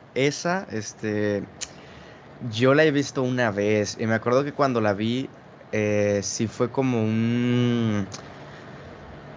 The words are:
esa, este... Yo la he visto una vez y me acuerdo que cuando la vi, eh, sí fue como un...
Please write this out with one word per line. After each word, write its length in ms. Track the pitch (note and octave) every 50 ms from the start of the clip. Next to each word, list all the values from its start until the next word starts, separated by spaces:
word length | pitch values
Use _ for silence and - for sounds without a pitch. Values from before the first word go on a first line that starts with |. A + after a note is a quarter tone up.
| - - -
esa, 520 | B2 C3+ D3 C#3+ - - F3 F3+ F#3+ - -
este... 760 | - A2 G#2 - - - A2+ G#2+ G#2 G#2 G#2 G#2 G2+ G2 F#2 - - - - - - - - - - - - - - - - - - - B2 A#2+
Yo 240 | G#2+ A2 B2+ C3 C#3
la 100 | D3+ D#3
he 60 | D#3
visto 320 | C#3 C#3+ C3+ - - C#3
una 280 | B2+ B2+ B2+ B2+ B2 A2
vez 460 | G2 G2+ G2+ G#2+ G#2+ G#2+ G#2 - - -
y 80 | A#2
me 80 | A2 A2+
acuerdo 300 | A2 - A#2+ B2 C3+ C#3+
que 80 | D3
cuando 280 | C#3+ - C#3+ C3+ A#2+ A#2
la 120 | G#2+ G#2
vi, 360 | G2+ G2+ G#2+ A2+ A#2+ C3 C3+ - - - - - - - - -
eh, 480 | G#2 G#2+ G#2 G#2 G#2 G#2 G#2 G#2 G2+ G2+
sí 260 | G2 - - - A#2 G2+
fue 220 | - - B2 A2+
como 320 | - C#3 C3+ C3 B2 A2+
un... 1040 | A2 A2 A2 A2+ A2+ A#2 A#2+ A#2+ A#2+ B2 B2 B2 B2 A#2+ A#2+ A#2+ A2+ A2 G#2 G2+ F#2+ F#2 - - - - - - - - - - - - - - - - - - - - - - - - -